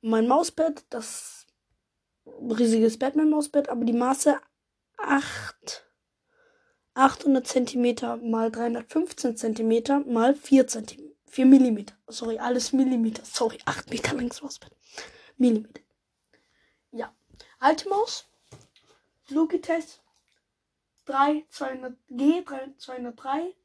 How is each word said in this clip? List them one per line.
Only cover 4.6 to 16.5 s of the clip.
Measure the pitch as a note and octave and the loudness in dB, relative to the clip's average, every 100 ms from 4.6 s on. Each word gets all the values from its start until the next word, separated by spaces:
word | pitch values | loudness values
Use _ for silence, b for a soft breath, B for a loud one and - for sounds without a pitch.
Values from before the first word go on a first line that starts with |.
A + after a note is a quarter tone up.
| _ _ _ - | _ _ _ -12
acht, | - C#4 C#4 - - - - - _ _ _ _ _ _ _ _ _ _ _ | -2 -2 -2 -10 -14 -16 -16 -16 _ _ _ _ _ _ _ _ _ _ _
achthundert | - C4+ - C#4+ C4+ B3 | 2 2 4 2 2 2
Zentimeter | C4 B3 B3 A#3+ A#3 A#3+ A#3 | -2 -2 0 0 0 -6 -6
mal | A#3 A3+ A3+ | -4 -2 -2
dreihundertfünfzehn | A3+ A#3+ A#3 A3+ D#4 F4+ - C4 A3+ | -2 -6 -6 -4 -4 -4 -4 -4 -2
Zentimeter | A3+ A3 A3+ A3+ A3+ C#4+ | -4 -2 0 0 2 -2
mal | C#4+ A#3 A#3+ C#4+ | 0 2 2 2
vier | - C4+ B3+ | 4 4 4
Zentimeter, | A3+ G#3+ - - _ _ | -2 -10 -18 -20 _ _
vier | - C4 | 4 8
Millimeter. | C4+ B3+ G#3 G3+ _ - | 8 8 0 -6 _ -18
Sorry, | - A3+ A3 | -10 -8 -4
alles | A#3+ B3 A#3+ | -2 -2 0
Millimeter. | C4+ C4 B3+ A3+ A3 | 0 2 2 -2 -4
Sorry, | - - A3+ - | -10 -4 -4 -4
acht | - - - | -8 -8 -8
Meter | B3 - | -6 -6
langes | C#4+ A#3+ - | -4 -6 -10
Mauspad. | C#4+ - - _ B B B B B _ | -16 -16 -20 _ B B B B B _
Millimeter. | B3 A3 G#3+ - _ _ _ _ _ _ _ | 2 2 -2 -20 _ _ _ _ _ _ _